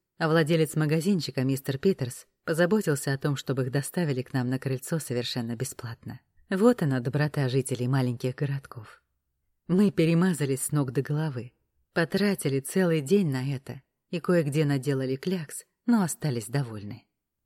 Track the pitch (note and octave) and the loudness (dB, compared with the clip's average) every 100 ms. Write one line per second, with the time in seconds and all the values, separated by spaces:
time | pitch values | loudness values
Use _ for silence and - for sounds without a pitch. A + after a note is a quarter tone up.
0 | _ - E3 E3 D3+ E3+ D#3 D#3 D3+ D#3+ | _ -4 2 4 4 2 2 0 2 2
1 | E3+ F#3+ C#3 C#3 C3 C3 - C3+ F#3+ F#3 | 2 0 0 -2 0 0 -2 0 0 0
2 | B2 - - _ - D#3+ F3 G#3+ F#3+ C#3+ | -4 -8 -18 _ -2 2 2 2 2 0
3 | - C3+ D3+ C3+ - C3 B2 C#3 - - | -2 -2 -2 -2 -2 -2 -2 -2 -2 -2
4 | E3 C3 B2 C3+ B2 C3 C3 C3 - E3 | -2 -2 -2 -2 -2 -2 -2 -6 -4 -6
5 | - B2 B2 B2+ A#2 A#2 C3 - A2+ A#2 | -2 -4 -4 -4 -6 -6 -6 -8 -12 -12
6 | - - _ _ _ F#3+ A#3 A#3+ D#3 C3 | -14 -16 _ _ _ 4 6 6 2 0
7 | B2 C#3 D3 D3 C3 C3+ B2 A#2 B2 C#3 | 0 0 0 0 0 0 0 -2 0 2
8 | B2 A#2+ B2+ - B2 C#3 - A2+ G#2+ - | 0 -2 -4 -2 -4 -4 -8 -16 -18 -20
9 | _ _ _ _ _ _ - F3+ G#3 - | _ _ _ _ _ _ 0 4 4 4
10 | E3 E3 F#3 D#3+ C#3+ C3 - D3 B2+ A#2+ | 4 4 2 2 0 -2 0 0 0 -2
11 | B2+ D3 D#3+ B2 A#2 - _ _ _ - | -2 -2 -2 -6 -10 -16 _ _ _ -2
12 | E3 F#3+ G3+ F#3+ D3 C3+ C3 F#3+ F3+ D#3+ | 0 0 0 0 -2 -2 -2 0 2 2
13 | C3+ G3+ E3+ C3 C3 C3 - C#3 - _ | 4 2 4 0 -2 -4 -8 -14 -16 _
14 | _ F3 - F3 D3 D3 D3 C#3 C#3 C3+ | _ -4 2 2 2 2 2 2 0 -2
15 | C3 C3+ F#3 F#3 D3 - - _ - A#3 | -2 -4 -2 -4 -6 -12 -18 _ 0 2
16 | F3 - D#3 A#2+ - C#3+ B2 A2 G#2 A2+ | 2 -2 -4 -4 -2 -4 -4 -8 -12 -14
17 | _ _ _ _ | _ _ _ _